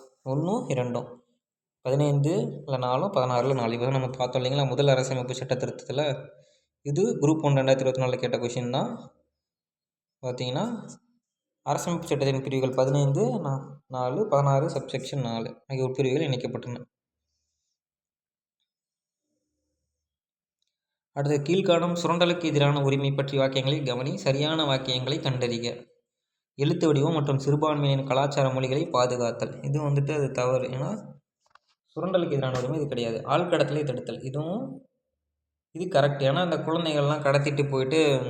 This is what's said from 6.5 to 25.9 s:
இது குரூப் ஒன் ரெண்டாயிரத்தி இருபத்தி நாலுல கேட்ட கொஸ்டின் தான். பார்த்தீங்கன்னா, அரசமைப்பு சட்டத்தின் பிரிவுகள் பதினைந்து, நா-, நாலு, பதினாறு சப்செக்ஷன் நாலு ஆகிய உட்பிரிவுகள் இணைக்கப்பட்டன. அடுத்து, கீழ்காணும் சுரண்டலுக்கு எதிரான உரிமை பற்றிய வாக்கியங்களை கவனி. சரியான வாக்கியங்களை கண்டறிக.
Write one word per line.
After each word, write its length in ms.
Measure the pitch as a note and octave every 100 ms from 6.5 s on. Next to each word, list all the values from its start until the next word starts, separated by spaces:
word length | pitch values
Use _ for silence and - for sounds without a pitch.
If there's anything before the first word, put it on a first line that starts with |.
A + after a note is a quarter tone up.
| _ _ _
இது 360 | C#3+ D3 A3+ A3
குரூப் 220 | C#3+ D#3
ஒன் 120 | D3
ரெண்டாயிரத்தி 320 | C3+ C3 C3 B2+
இருபத்தி 160 | B2+
நாலுல 160 | B2+ B2
கேட்ட 200 | B2+ B2
கொஸ்டின் 340 | A#2+ B2+ A#2+
தான். 420 | C3+ A#3+ - - _ _ _ _ _ _ _ _ _ _ _
பார்த்தீங்கன்னா, 680 | B2+ B2 B2+ C#3 A3+ A3+ - - _ _ _ _ _ _ C#3
அரசமைப்பு 340 | D3 - E3+
சட்டத்தின் 400 | - C#3+ C3+ C3+
பிரிவுகள் 320 | C3+ C3+ C3 B2+
பதினைந்து, 680 | C3 C#3+ C#3 D3 A#3 A3+
நா-, 340 | D3 C3+ C#3 - _
நாலு, 400 | B2+ B2+ D3+ A3
பதினாறு 400 | C#3+ C#3+ C3+ -
சப்செக்ஷன் 540 | C#3 - C3 - C#3
நாலு 420 | A#2+ A2+ A2+ - -
ஆகிய 200 | C3 B2+
உட்பிரிவுகள் 400 | C3 B2+ C#3 D#3
இணைக்கப்பட்டன. 580 | C3 A#2+ A#2 - A#2+ - _ _ _ _ _ _ _ _ _ _ _ _ _ _ _ _ _ _ _ _ _ _ _ _ _ _ _ D4+ _ _ _ _ _ _ _ _ _ _ _ _ _ _
அடுத்து, 420 | C#3 C#3+ D3 C#3+
கீழ்காணும் 420 | F#3 F#3+ E3 F3 E3+
சுரண்டலுக்கு 400 | D#3+ F3 F3 F3
எதிரான 380 | D#3+ C#3+ C#3+ D3
உரிமை 300 | C#3 C3+ C#3
பற்றிய 320 | C#3 C#3 C#3
வாக்கியங்களை 420 | C3+ C3+ C3 D3+ C3
கவனி. 320 | A#2+ C3 F#3+
சரியான 460 | D3 C#3 D3+ D#3+
வாக்கியங்களை 580 | D3 C3 B2+ B2+ B2+ D#3+
கண்டறிக. 680 | C#3 B2 B2 A#2 A#2 - -